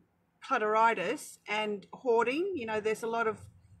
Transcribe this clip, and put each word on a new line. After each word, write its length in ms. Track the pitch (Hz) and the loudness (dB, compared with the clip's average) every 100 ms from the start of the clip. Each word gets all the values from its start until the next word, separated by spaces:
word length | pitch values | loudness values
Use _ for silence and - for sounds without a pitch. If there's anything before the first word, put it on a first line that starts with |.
| _ _ _ _ | _ _ _ _
clutteritis 920 | - 247 214 220 226 202 175 285 - - - | -2 0 2 4 4 4 -2 -4 -8 -16 -6
and 380 | 208 214 202 - | -4 -2 -6 -10
hoarding. 600 | 208 262 226 233 277 392 339 | -4 2 4 2 0 -2 -4
You 100 | 226 | -4
know, 140 | 220 | -2
there's 240 | 214 214 | -2 -2
a 40 | 226 | -2
lot 200 | 226 220 | 0 0
of 100 | 208 - - _ - | -2 -10 -20 _ -20